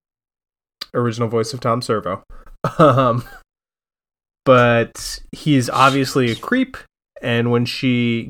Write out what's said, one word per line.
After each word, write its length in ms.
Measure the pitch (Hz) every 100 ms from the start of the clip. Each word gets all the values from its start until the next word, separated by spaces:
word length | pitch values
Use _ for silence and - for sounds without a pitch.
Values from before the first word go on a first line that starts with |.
| _ _ _ _ _ _ _ - -
original 340 | 127 120 113 113
voice 260 | 113 110
of 60 | 131
Tom 220 | 123 120
Servo. 420 | - 107 90 95 - - - -
<laughs> 140 | - -
Um, 460 | 151 127 123 120 - - _ _ _ _ _ _ _ _ _ _ -
but 760 | 127 120 117 113 - - - -
he's 380 | - 156 135 120
obviously 640 | 120 135 139 127 139 120
a 40 | 110
creep, 420 | - 254 262 - - _ _ -
and 300 | 120 120 120
when 140 | 120 120
she 580 | - 131 120 120 117